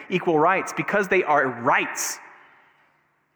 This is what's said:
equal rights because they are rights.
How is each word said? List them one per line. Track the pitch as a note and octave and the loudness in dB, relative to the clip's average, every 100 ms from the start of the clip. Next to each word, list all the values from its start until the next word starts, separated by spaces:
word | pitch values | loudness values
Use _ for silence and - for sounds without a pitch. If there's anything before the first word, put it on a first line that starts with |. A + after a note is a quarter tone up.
| - | -6
equal | F#3 F3+ D#3 | -4 0 2
rights | D#3+ F#3+ - - | 4 2 -2 -6
because | D3+ G3+ F#3+ | -2 -2 2
they | F#3+ | 0
are | - D3 C3 | 2 2 0
rights. | A#2 A#2+ F#3 F3+ - - - - - - _ _ _ _ _ _ _ _ | -2 0 0 0 -6 -8 -8 -14 -20 -20 _ _ _ _ _ _ _ _